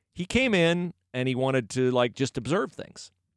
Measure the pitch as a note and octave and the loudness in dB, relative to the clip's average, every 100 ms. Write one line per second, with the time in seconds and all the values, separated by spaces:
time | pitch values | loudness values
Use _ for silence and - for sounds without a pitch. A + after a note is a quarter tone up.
0 | _ - F3+ A#3+ C4 G3 E3+ F3 F3 - | _ -12 -2 0 2 4 4 2 -4 -10
1 | _ B2+ B2+ B2+ C3 C3 G#2+ C3 B2+ B2+ | _ -4 -2 0 0 0 -2 0 2 2
2 | A#2+ G#2 C#3 C3+ A#2 F3 A#3+ - - - | 0 0 -4 -4 -2 -2 -2 -8 -16 -18
3 | - _ _ | -20 _ _